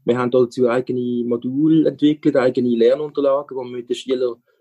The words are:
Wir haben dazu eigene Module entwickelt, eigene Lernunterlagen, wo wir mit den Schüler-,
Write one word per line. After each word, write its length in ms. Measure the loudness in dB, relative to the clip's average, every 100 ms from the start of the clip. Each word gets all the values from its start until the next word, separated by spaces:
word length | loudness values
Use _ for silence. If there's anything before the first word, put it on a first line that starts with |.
| -4
Wir 120 | -2
haben 140 | 2
dazu 360 | 2 2 2 0
eigene 560 | 0 -2 -4 -4 -4 -4
Module 640 | -4 -4 0 2 4 2
entwickelt, 480 | 2 0 0 0 2
eigene 380 | 0 0 0 2
Lernunterlagen, 800 | 2 2 -2 -2 0 0 -4 -10
wo 80 |
wir 140 | -10 -10
mit 120 | -8
den 60 | -8
Schüler-, 460 | -4 -2 -2 -6 _ _